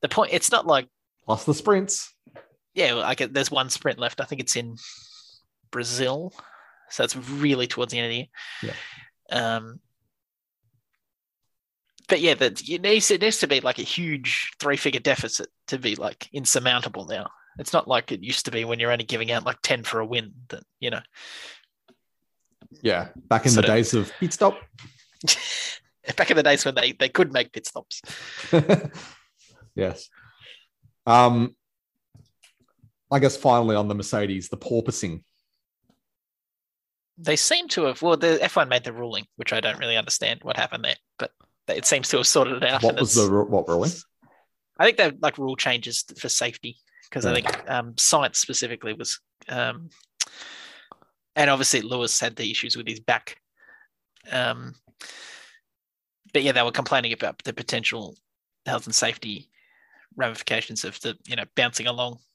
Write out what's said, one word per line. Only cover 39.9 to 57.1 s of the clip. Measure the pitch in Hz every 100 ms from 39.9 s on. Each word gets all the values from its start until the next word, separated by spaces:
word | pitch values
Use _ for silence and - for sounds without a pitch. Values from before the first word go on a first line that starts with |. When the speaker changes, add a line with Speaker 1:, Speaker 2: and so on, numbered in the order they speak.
| 113
Speaker 1:
understand | - - 104 -
what | - -
happened | - -
there, | - - _ _
but | - _ _ _ -
it | 95 -
seems | 143 123
to | 135
have | 120
sorted | - 127 127
it | 123
out. | 131
Speaker 2:
What | 113 -
Speaker 1:
And |
Speaker 2:
was | 117 120
Speaker 1:
it's | 104
Speaker 2:
the |
ru-, | 98 104
what | 101 82
ruling? | 85 120 175 - _ _ _ _ _ _ _
Speaker 1:
I | 196
think | 233
they're, | 180 139
like, | 151 -
rule | 135 131
changes | - 120 117 113 - -
for | -
safety, | - 120 117 120 120 _ _ -
'cause | - 120
I |
Speaker 2:
Yeah. | 120 117
Speaker 1:
think, | - -
um, | 127 120
Sainz | 117 - 156 131 -
specifically | - 131 123 113 117
was, | 107 120 - _ _ -
um, | 123 120 120 165 _ _ _ - - - - - - - - _ _ _ -
and | 147
obviously | 135 131 135
Lewis | 110 127 120 -
had | 120 110
the | 113
issues | 110 120 117
with | 113
his | 113
back. | - 117 - - _ _ _ - _ _ _ _ -
Um, | 127 123 120 123 127 _ _ - - - - - _ _ _ _ _ _ _ _
but | 147
yeah, | 139
they | 127
were | 120
complaining | 120 123 135 120